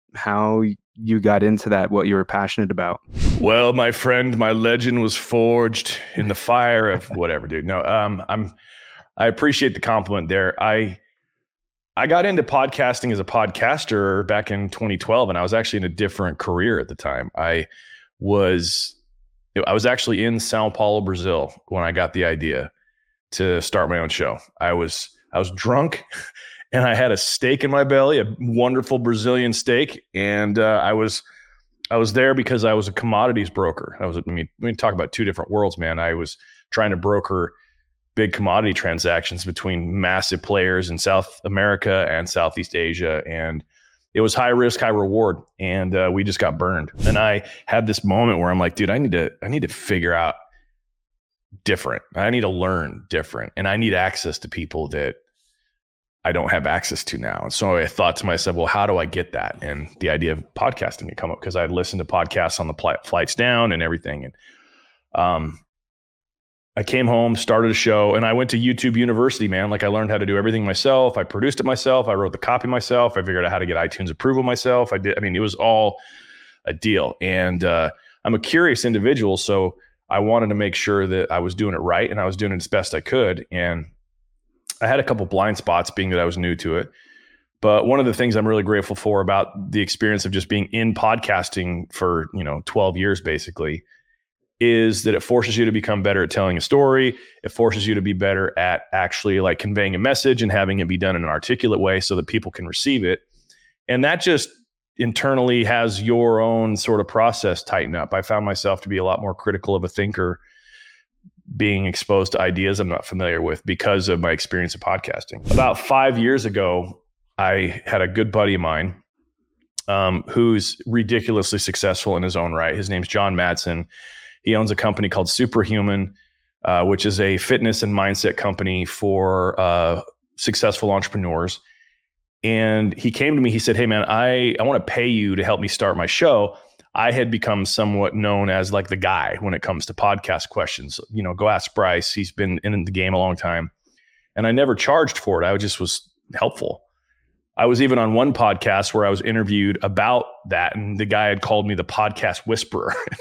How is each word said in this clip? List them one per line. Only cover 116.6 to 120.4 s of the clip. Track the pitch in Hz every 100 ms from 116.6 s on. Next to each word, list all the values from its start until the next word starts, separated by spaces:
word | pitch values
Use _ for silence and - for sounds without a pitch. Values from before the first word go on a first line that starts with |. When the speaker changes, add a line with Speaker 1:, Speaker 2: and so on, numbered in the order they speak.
| 92 90 87 - _ _ _ -
Speaker 2:
I | 95 98 90 90
had | - 101
a | 92
good | 98 107
buddy | 107 101
of | 95
mine, | 80 78 90 90 _ _ _ _ _ _ _ - -
um, | 98 92 90 -
who's | 120